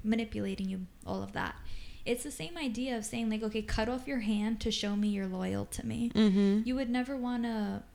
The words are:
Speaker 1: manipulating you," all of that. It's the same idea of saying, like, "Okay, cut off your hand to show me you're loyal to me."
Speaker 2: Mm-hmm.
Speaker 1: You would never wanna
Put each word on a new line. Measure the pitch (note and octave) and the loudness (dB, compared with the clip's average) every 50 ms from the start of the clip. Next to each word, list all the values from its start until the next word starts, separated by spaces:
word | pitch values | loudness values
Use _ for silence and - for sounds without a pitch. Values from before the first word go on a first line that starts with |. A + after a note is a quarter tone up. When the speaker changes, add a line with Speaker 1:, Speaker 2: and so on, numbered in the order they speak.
| - | 0
Speaker 1:
manipulating | G#3+ A3+ A3+ A#3 A3 - G#3+ G3+ G3 F#3+ - F#3+ F#3+ | 0 2 2 0 -2 -2 -4 -2 -2 -2 -2 -2 -4
you," | F#3+ F#3 F#3 F3+ - - - | -2 -4 -6 -8 -12 -14 -8
all | - F#3 F#3+ G3 | -6 -4 -4 -4
of | G3 G3 | -6 -4
that. | - F#2 - - - - - - - - - - - - | -4 -4 -4 -4 -8 -6 -6 -6 -6 -6 -8 -10 -8 -2
It's | - A#3+ A#3+ - | -2 -2 -2 -2
the | D4 | -8
same | - - D#3+ E4 E4+ E4+ | -8 -8 -8 -8 -6 -4
idea | D4+ B3+ G#3 A#3 B3+ C4+ B3 A3+ | -2 -2 -2 -2 -2 -2 -2 -2
of | G#3 | -4
saying, | - - A#3 A#3 A3 | -4 -4 -2 0 0
like, | G#3+ A3 A3 | 0 0 -2
"Okay, | G#3+ G#3+ A3 | -2 -2 -2
cut | G#3+ - - A#3 A3 A#3+ | -2 0 0 0 0 0
off | B3+ B3+ C4 C#4+ | 0 -2 -2 -2
your | C#4 B3 | -2 0
hand | G#3 G#3+ G#3+ G#3 G#3 A3 A3+ G#3+ | 2 2 2 2 2 2 0 0
to | - A3+ | 0 0
show | G#3+ - - G3+ G3+ | 0 0 0 0 2
me | G#3 G#3 G#3 | 2 2 2
you're | G3+ G3 G3 F#3 | 2 0 0 -2
loyal | F#3 F#3 F#3 F#3 G3 G3 G3+ - | -2 -2 -2 0 0 -2 -2 -4
to | - - - | -6 -6 -4
me." | A3+ A3+ A#3 A#3 A#3 - | -4 -2 0 0 2 4
Speaker 2:
Mm-hmm. | G#3+ A3 G#3 F#3+ G3+ G3+ G3 G3+ G#3+ A3+ | 6 6 8 8 8 6 6 6 4 4
Speaker 1:
You | A#3+ B3+ | 2 0
would | C4+ C4+ A#3 | 0 0 0
never | A#3+ B3+ B3+ C4 C#4+ | 0 0 0 0 -2
wanna | C4 B3 B3 B3 A#3+ A#3 A#3 A3+ G#3+ G#3 G3+ G3 G3+ - - - | -4 -2 -2 0 0 0 0 0 0 -2 -2 -2 -6 -8 -10 -6